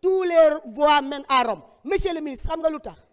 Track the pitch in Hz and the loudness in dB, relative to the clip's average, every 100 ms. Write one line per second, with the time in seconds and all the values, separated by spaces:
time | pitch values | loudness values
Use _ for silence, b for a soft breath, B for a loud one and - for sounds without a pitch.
0 | 370 381 359 339 320 302 262 220 294 294 | 0 0 2 4 4 4 -8 0 2 2
1 | 277 285 277 269 240 208 - _ 262 381 | 0 -10 -2 0 0 -4 -10 _ -4 -2
2 | 403 330 302 262 - 320 320 302 220 160 | -2 -6 -8 -8 -8 -4 -4 -4 -12 -20
3 | _ | _